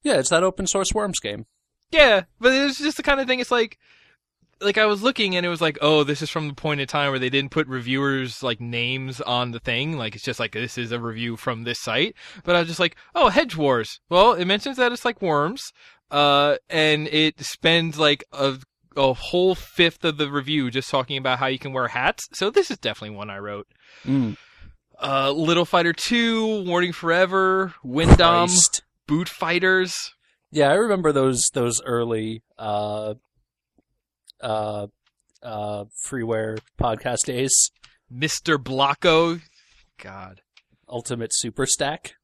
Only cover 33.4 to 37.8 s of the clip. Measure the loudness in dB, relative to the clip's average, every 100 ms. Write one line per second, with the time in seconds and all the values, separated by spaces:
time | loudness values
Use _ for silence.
33.4 | _ _ _ _ _ _ _ _ _ -12
34.4 | -6 -4 -4 -6 -10 _ _ _ _ _
35.4 | -14 -8 -8 -8 -10 -14 -8 -6 -2 -2
36.4 | -4 -8 _ -4 -4 -2 -4 -4 -4 -2
37.4 | 0 2 0 _